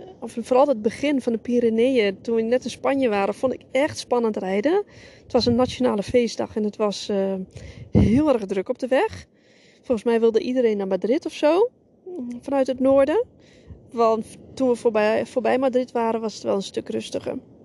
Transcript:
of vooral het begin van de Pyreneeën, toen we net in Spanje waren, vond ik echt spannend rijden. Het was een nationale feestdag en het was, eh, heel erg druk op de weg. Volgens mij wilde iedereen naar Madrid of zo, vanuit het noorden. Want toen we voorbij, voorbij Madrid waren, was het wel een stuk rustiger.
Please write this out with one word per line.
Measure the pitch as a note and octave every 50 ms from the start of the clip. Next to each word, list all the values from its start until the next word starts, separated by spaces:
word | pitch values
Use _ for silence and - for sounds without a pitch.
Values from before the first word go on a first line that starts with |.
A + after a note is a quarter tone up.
| - - - -
of | - A3+ - A#3
vooral | A3 - B3+ B3 C#4+
het | D4 C4 G#3+
begin | G#3+ A3 - - - C#4+ D4 C4
van | - B3
de | A#3 G#3+
Pyreneeën, | - - A#3+ A#3+ A#3+ A3+ A3 A3+ A#3 C4+ C4+ A#3+ G#3 G3+ F#3+ -
toen | - A#3 A3+
we | A3+
net | A3+ A3+ B3 B3+ -
in | A#3+
Spanje | - - - B3+ C#4 C#4 C4 A#3
waren, | G#3 G3+ G3 G3+ G3+
vond | - - C4
ik | - - - -
echt | - C4 C#4+ D#4 - -
spannend | - - B3 A#3+ A#3 A3 G#3+
rijden. | G#3 G3 F#3 F#3+ G#3 G#3 C#4+ F4+ G#4 G#4 - - - - - - -
Het | - -
was | - A#3+ -
een | A#3+ A#3+
nationale | A#3 B3+ B3 - - B3 B3 A3 G3+
feestdag | F#3+ - - B3 A#3+ G#3+ - - A3 - -
en | A3 G#3+
het | G#3 -
was, | - A3 G#3 G3 - - -
eh, | G#3 G3 F#3+ G3 F#3+ F#3+ F#3+ - - - - - - - - -
heel | - G#3+ G3+ G3 A3 C4+ D4+ D#4
erg | B3+ A3 G#3
druk | F#3+ G3 G3 F#3 -
op | B3 -
de | C4
weg. | A#3 B3 C#4 G#4 A4 - - - _ _ _ _ _ _ _ _ _ _
Volgens | _ _ - B3+ G#3
mij | - A#3+ A#3 A3+
wilde | A3+ A3+ A3 A3+
iedereen | - B3 B3+ C4 A#3+ A3+ G#3+
naar | G3+ G3
Madrid | F#3+ F#3+ F#3 - G3+ B3+ E4+ -
of | D#4+
zo, | - - D#4+ D4 E4 F#4 A#4 B4+ - _ _ _ _ _ - F#4 F4+ E4+ B3 A#3+ A#3+ B3
vanuit | - C#4 C#4 C#4 C4
het | C4 C4 B3+
noorden. | B3+ C4+ C4+ C#4 C#4 C#4+ D#4+ A4 B4+ - - _ _ - - - - - - - - -
Want | - A#3 A#3 A3 A3 A3 A3 - - - - - -
toen | - C4 B3+
we | A#3+
voorbij, | A3+ - A#3+ G#3+ G#3+ G#3 G#3+ A3 A#3 A#3
voorbij | - - C4 A3 A3+ A#3+ B3+
Madrid | C4+ C4+ A#3 B3+ B3+ -
waren, | - A#3+ A3+ A3+ A3+ A3+
was | A3+ G#3+ -
het | -
wel | - A#3 G#3
een | G3
stuk | F#3+ - - A3+ - -
rustiger. | G#3+ A3 G#3+ - - - - - - C4 - - - -